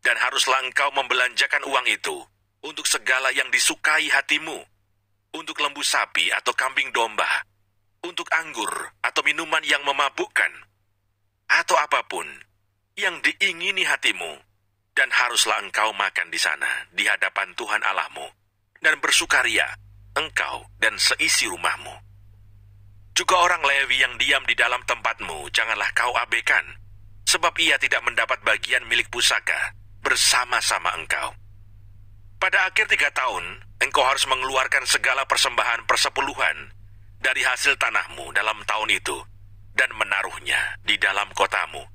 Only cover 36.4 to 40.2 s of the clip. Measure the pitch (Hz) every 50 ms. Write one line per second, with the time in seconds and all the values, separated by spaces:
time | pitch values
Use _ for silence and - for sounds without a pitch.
36.4 | 113 85 76 76 71 - - - - - - - - - - - - 135 131 135
37.4 | 123 131 127 - - 143 139 - 135 120 110 104 90 - - - 69 69 - 98
38.4 | 101 110 110 107 - - 104 107 107 107 101 95 - - - - - - - -
39.4 | - - - - - - - - 131 127 117 113 107 98 98 98